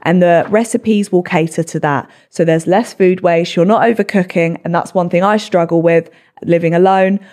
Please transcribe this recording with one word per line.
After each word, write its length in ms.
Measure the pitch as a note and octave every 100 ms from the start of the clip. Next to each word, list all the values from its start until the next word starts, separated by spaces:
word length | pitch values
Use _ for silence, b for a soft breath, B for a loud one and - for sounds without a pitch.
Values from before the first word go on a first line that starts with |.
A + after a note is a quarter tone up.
and 180 | - F3+
the 240 | F3 E3+ D3+
recipes 640 | G#3 A#3 - - G#3 G3+
will 120 | F3+
cater 400 | F3+ F3+ D#3+ -
to 160 | E3 D#3+
that. 280 | D#3 C#3 - b b
So 160 | - E3
there's 220 | D#3+ D#3+
less 260 | F#3+ A#3
food 280 | - F#3 F#3
waste, 340 | F3+ E3 E3+ -
you're 100 | F3
not 160 | A3
overcooking, 800 | A#3 A3 G3+ G3+ F#3 F3+ E3 E3+
and 120 | E3+ E3+
that's 180 | -
one 160 | F#3+ F3
thing 140 | F3
I 140 | G3 G#3+
struggle 440 | - F3+ E3 E3+
with 300 | E3 E3 D#3+ b b _
living 320 | - E3+ E3+ E3+
alone. 440 | F#3+ F#3+ F#3+ G3+ B